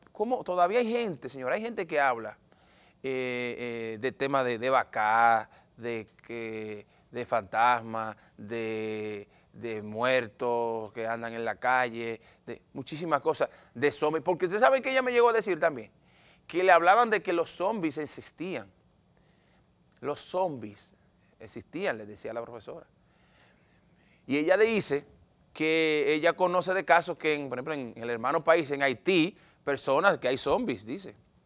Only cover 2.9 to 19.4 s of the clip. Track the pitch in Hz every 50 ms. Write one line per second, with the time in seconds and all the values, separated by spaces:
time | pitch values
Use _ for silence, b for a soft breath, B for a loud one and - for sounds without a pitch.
2.9 | b b - 131 131 131 127 127 123 123 123 120 117 - 123 120 117 117 113 113
3.9 | 110 107 123 131 - - 139 139 143 135 131 123 120 110 123 131 135 123 104 -
4.9 | - 113 107 107 110 113 117 117 113 110 110 - b b b b _ - 113 120
5.9 | 117 113 104 - _ _ - - 120 117 113 110 110 110 107 107 104 104 - b
6.9 | b b b b - 120 120 - 123 113 98 92 - 110 117 123 123 120 113 113
7.9 | 110 113 110 110 104 b b b b - 107 101 117 117 113 110 110 110 110 110
8.9 | 107 107 107 107 107 101 101 _ b b b b - 110 113 117 110 107 104 107
9.9 | 107 110 123 127 131 127 120 107 - - 127 120 120 120 117 117 113 113 107 104
10.9 | - 117 113 113 117 117 117 117 113 117 117 110 104 - - 123 127 127 127 123
11.9 | 113 117 117 117 113 - b b b b b - 117 - _ _ - 143 131 -
12.9 | 160 147 180 165 151 139 - 156 147 - 143 - B B B B B 120 135 147
13.9 | - - 151 151 156 160 147 180 180 147 185 170 190 214 247 262 269 269 247 269
14.9 | 262 262 254 254 247 240 240 233 226 226 196 208 175 156 170 165 147 120 107 -
15.9 | _ _ b b b b b b b b b - - 170 185 185 175 165 170 175
16.9 | 202 233 240 226 214 190 - 185 170 170 160 - - - 175 202 226 214 165 156
17.9 | 135 156 151 135 - - - - - - 160 190 170 120 98 95 _ _ _ _
18.9 | _ _ _ _ _ b b b b b